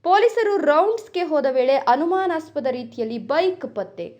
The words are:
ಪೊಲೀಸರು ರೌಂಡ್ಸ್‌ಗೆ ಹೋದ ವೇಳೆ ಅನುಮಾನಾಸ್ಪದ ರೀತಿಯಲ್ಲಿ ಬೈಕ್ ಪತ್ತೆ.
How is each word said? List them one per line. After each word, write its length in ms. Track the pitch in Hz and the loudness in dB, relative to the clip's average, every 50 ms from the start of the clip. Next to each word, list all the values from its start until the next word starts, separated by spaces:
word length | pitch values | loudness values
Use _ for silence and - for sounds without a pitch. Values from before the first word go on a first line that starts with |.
| - | 0
ಪೊಲೀಸರು 540 | 330 370 415 440 466 453 480 440 415 403 | 2 4 4 4 4 2 2 0 0 0
ರೌಂಡ್ಸ್‌ಗೆ 680 | 392 285 285 294 311 370 427 453 453 - - - 359 349 | 0 2 4 4 4 4 2 0 -4 -6 -8 -6 -4 -4
ಹೋದ 220 | 311 311 294 269 269 | -2 -2 0 0 0
ವೇಳೆ 260 | 254 262 247 262 269 | 0 0 2 2 2
ಅನುಮಾನಾಸ್ಪದ 920 | 277 - - 247 269 320 339 370 381 381 359 339 320 311 - - 294 226 | 2 4 2 2 2 2 0 0 0 0 -2 -2 -4 -6 -8 -8 -6 -4
ರೀತಿಯಲ್ಲಿ 520 | 262 - 247 240 226 - - 226 220 233 | -4 -4 -6 -8 -12 -8 -8 -6 -6 -6
ಬೈಕ್ 580 | 233 190 - 277 320 370 370 370 359 - - - | -8 -4 -2 0 0 0 0 -2 -4 -8 -10 -8
ಪತ್ತೆ. 440 | 214 190 190 - - 170 - - | -8 -8 -8 -10 -12 -12 -14 -14